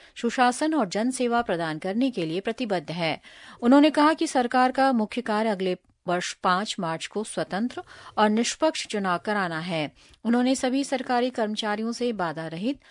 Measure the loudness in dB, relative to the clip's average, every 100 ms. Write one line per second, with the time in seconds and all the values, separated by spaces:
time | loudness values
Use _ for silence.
0 | -20 -4 -4 2 2 2 0 0 0 0
1 | -2 -2 0 0 0 -2 -2 -4 -4 -2
2 | -2 -2 -4 -4 -4 -4 -2 -4 -4 -4
3 | -2 -4 -10 -20 -20 -2 6 8 8 6
4 | 4 4 0 0 2 2 2 4 2 2
5 | 0 -4 -2 0 0 0 -2 -4 _ _
6 | -4 -2 -2 -2 0 0 0 -4 -4 -4
7 | -6 -6 -6 -6 -4 -2 -4 -6 -14 -18
8 | -8 2 2 4 0 2 0 0 -6 -4
9 | -2 -2 -2 -2 -2 -4 -4 -4 -4 _
10 | -20 _ 0 2 2 2 0 -2 -2 -4
11 | 0 0 0 -2 -4 -2 -4 -2 -4 -2
12 | -4 -2 -4 -4 -8 -4 -4 -4 _